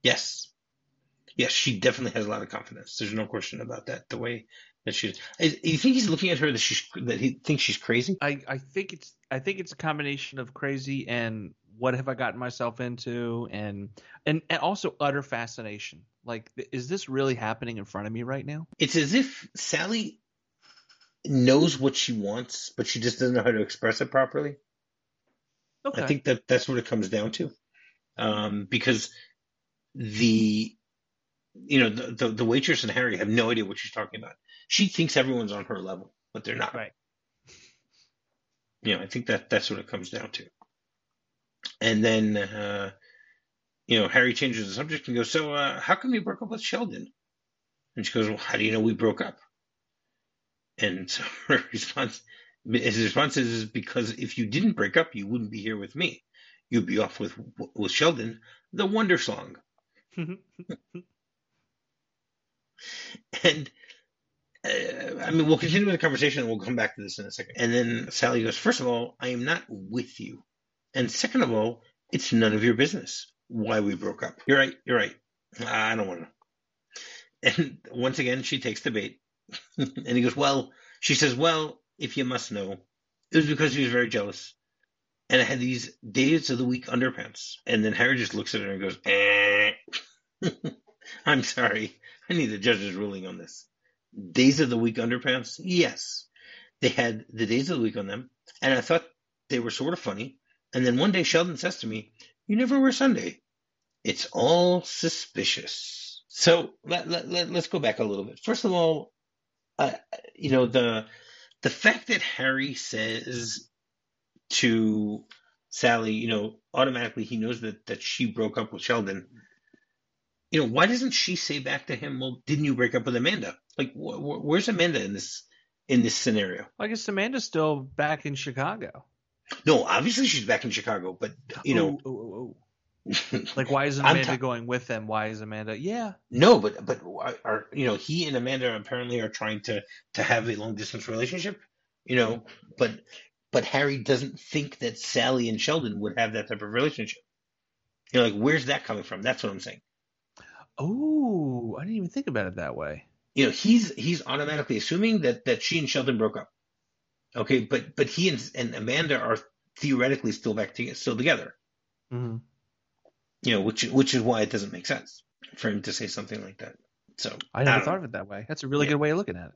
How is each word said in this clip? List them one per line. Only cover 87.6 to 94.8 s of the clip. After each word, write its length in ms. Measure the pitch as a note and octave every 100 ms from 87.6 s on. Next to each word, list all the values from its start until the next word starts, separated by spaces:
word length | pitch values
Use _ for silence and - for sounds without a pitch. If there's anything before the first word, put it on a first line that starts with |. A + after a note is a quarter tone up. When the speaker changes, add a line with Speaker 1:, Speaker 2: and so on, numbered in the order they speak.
| -
Speaker 1:
And 180 | A2+
then 80 | G#2+
Harry 220 | G#2+ B2 C3
just 180 | G#2+
looks 200 | G#2 G2
at 60 | A2
her 100 | G2
and 80 | G2
goes, 180 | F#2+ - -
"Eh." 640 | G2+ G2+ G2+ G2+ G2+ G#2 - - - - _ _ _
<laughs> 80 | F3+ - - - _ _ - - -
"I'm 160 | C#3
sorry. 540 | - - A#2 G#2+ A2 - - - -
I 40 |
need 120 | F3 B2+
the 120 | G#2
judge's 360 | G#2+ G#2+ G2+
ruling 320 | F#2 G#2 G2 F#2
on 120 | F2+
this." 280 | E2+ - - _ _ _ _ G#2+ F#2
Days 280 | E2 C3 C#3
of 80 | C#3
the 80 |
week 200 | A#2